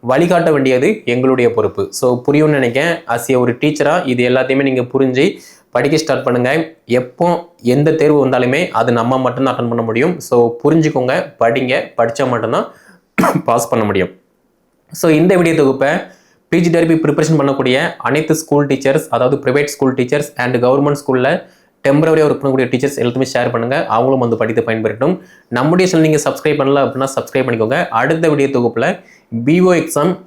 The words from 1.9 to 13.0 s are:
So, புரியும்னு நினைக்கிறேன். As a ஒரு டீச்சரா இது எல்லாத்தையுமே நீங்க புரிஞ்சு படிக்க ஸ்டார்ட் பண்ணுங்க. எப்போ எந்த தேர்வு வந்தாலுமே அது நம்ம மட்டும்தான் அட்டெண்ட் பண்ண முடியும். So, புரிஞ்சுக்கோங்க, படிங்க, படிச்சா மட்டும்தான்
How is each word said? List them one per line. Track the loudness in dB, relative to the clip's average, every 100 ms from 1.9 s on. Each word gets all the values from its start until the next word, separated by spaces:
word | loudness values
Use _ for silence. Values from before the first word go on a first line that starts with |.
| -2
So, | -2 0 0
புரியும்னு | 2 2 2
நினைக்கிறேன். | 0 0 -2 -4 -4
As | -6 0
a | 0
ஒரு | 0 0
டீச்சரா | -2 0 0 0 -2
இது | -2 0
எல்லாத்தையுமே | 0 0 0 0
நீங்க | -2
புரிஞ்சு | -2 0 0 2 0 -2 -18 -20 _
படிக்க | -2 0 0
ஸ்டார்ட் | 0 -2 0
பண்ணுங்க. | 0 0 -2 -4 -10 -2 -2
எப்போ | -2 -4 -2 -2 -6 _
எந்த | 0 2 2
தேர்வு | 2 2 4 2
வந்தாலுமே | 2 0 0 -2 -2
அது | 0
நம்ம | 0 0 0
மட்டும்தான் | -2 -2 -2 -2
அட்டெண்ட் | -4
பண்ண | -4
முடியும். | -2 0 -2 -2
So, | 0 2 2 0
புரிஞ்சுக்கோங்க, | 2 2 2 0 -2 -2 -4 -2
படிங்க, | 0 0 0 -2 -4 -2
படிச்சா | -2 0 -2
மட்டும்தான் | -2 -2 -2 -4 -12 -20 -20